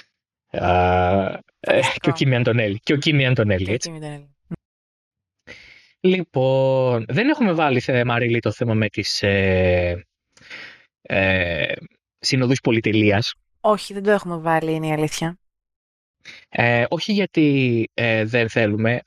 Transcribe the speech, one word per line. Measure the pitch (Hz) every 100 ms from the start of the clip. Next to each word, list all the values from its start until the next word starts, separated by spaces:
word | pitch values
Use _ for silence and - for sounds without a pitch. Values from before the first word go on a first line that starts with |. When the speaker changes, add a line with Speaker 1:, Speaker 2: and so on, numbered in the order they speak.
| - _ _ _ _
Speaker 1:
Α, | - - 90 90 90 90 98 95 - - _
ε, | -
Speaker 2:
Φανταστικό. | 110 127 -
Speaker 1:
και | -
ο |
Κίμι | - 143 123
Αντωνέλη. | 120 117 110 101
Και | -
ο | 147
Κίμι | 151 151 131
Αντωνέλη, | 127 107 92 92
Speaker 2:
Και |
ο |
Speaker 1:
έτσι. | 117 170
Speaker 2:
Κίμι | 160 151
Αντωνέλη. | 147 143 143 _ 170 _ _ _ _ _ _ _ _ - - - - _ _
Speaker 1:
Λοιπόν, | 185 185 165 - 131 135 135 131 127 120 113
δεν | 135 254
έχουμε | 294 220
βάλει, | 165 156 123
θε-, | - 127 120
Μαρίλη, | 117 120 117
το | 110
θέμα | - 117
με | 110 107
τις, | - 104 -
ε, | 104 98 95 92 92 90 87 87 - _ _ _ - - - - _ _
ε, | - 98 95 92 87 82 - - - _ _ _
συνοδούς | - 135 123 135
πολυτελείας. | - 113 113 107 107 101 117 - _ _
Speaker 2:
Όχι, | 214 208 -
δεν | 196
το | 196
έχουμε | 208 180 170
βάλει, | 160 160 160
είναι | 160 156
η |
αλήθεια. | 156 156 - 165 180 _ _ _ _ _ _ _ _ - - _
Speaker 1:
Ε, | - 120 120 120
όχι | 165 -
γιατί, | 208 185 - 151 139 127 117 110
ε, | - 117 110 107
δεν | 120 113
θέλουμε, | - 107 107 113 120